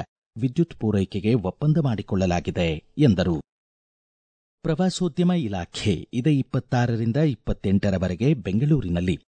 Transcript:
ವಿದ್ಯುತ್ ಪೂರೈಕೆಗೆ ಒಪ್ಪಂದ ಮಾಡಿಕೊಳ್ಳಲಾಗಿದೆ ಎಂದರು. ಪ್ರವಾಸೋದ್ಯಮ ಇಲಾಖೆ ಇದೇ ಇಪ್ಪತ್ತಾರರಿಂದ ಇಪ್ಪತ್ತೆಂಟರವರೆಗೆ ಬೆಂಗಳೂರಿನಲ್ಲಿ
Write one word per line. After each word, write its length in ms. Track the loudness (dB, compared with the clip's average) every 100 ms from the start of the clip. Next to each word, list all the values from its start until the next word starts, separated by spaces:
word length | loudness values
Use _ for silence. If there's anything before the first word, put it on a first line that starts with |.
| -2 _ _ -6
ವಿದ್ಯುತ್ 360 | -2 0 -2
ಪೂರೈಕೆಗೆ 600 | -2 -2 0 -2 -2 0
ಒಪ್ಪಂದ 440 | 0 -2 -2 0 2
ಮಾಡಿಕೊಳ್ಳಲಾಗಿದೆ 1160 | 0 -2 -2 0 0 0 -2 -2 -2 -4 -8 0
ಎಂದರು. 440 | 2 4 0 -2 -6 _ _ _ _ _ _ _ _ _ _ _
ಪ್ರವಾಸೋದ್ಯಮ 720 | -4 0 0 0 -2 0 2
ಇಲಾಖೆ 760 | 2 -2 -4 -8 -4 -2 -2 -2
ಇದೇ 220 | -2 2 2
ಇಪ್ಪತ್ತಾರರಿಂದ 840 | 0 -4 -2 0 0 0 0 0
ಇಪ್ಪತ್ತೆಂಟರವರೆಗೆ 1160 | 0 0 -4 -4 2 2 2 0 -2 0 0
ಬೆಂಗಳೂರಿನಲ್ಲಿ 840 | 0 0 0 2 2 0 -2 -2 -4